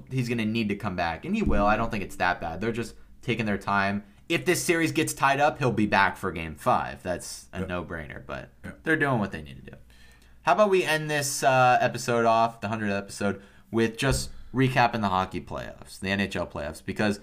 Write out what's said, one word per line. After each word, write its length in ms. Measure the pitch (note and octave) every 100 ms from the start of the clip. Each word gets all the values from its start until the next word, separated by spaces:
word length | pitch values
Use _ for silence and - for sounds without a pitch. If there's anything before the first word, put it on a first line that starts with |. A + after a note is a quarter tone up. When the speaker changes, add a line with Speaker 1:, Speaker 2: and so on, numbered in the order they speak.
| -
Speaker 1:
he's 180 | C3 A#2
gonna 160 | A#2
need 240 | G#2+ A2+ G#2
to 80 | G2+
come 180 | G#2
back, 300 | F2+ E2 D#2+
and 100 | D#3+
he 80 | A3
will. 240 | D#3 G#2 G2+
I 100 | A2
don't 140 | A2+
think 140 | A2
it's 120 | F2+ -
that 240 | F2+ F2
bad. 200 | E2+ F2
They're 100 | A2+
just 220 | A2+ A2 - - -
taking 240 | - A#2 G#2+
their 120 | G2
time. 460 | - G2+ G2 G2+ - - -
If 160 | E3
this 180 | F3+ E3+
series 300 | - E3 D#3
gets 220 | C#3+ D3+
tied 260 | - C#3 C3+
up, 180 | D3 -
he'll 140 | C3
be 140 | G#2 G#2
back 300 | G2+ F#2+ -
for 120 | F#2+
game 240 | E2+ E2
five. 480 | D2+ B2+ G2 B1 C#2+
That's 440 | F2+ E2+ - - -
a 60 | F#2
Speaker 2:
Yep. 80 | F#2
Speaker 1:
no-brainer, 540 | F2+ D#2+ E2 D2+ - -
but 240 | C2 - -
Speaker 2:
Yep. 160 | E2+ -
Speaker 1:
they're 120 | D#3+ D#3+
doing 200 | C#3+ A#2+
what 140 | G2
they 80 | D#2+
need 220 | D2 C2+
to 60 | -
do. 40 | - - - - - - -
How 100 | D#3
about 160 | F3+ G#3
we 140 | F#3+
end 260 | D3+ D#3 D3+
this, 320 | D3+ C3 -
uh, 360 | C#3+ C3 B2+ B2
episode 460 | - G#2+ B2 A#2 A#2
off, 340 | A2+ A#2 -
the 80 | G2+
hundredth 240 | A2 G#2
episode, 460 | G2 G2 - G2+ F#2 - - -
with 260 | A2+ A2+ -
just 320 | C3+ C3 - - -
recapping 460 | B2 C3 C3 A#2+ A2+
the 80 | G2+
hockey 320 | F#2 F#2 F2
playoffs, 580 | - C2+ A#1 - - -
the 120 | F#2+
N 100 | G2
H 160 | G2 F#2
L 100 | E2+
playoffs, 380 | E2 D2 -
because 340 | - F#2+ G#2+ G2+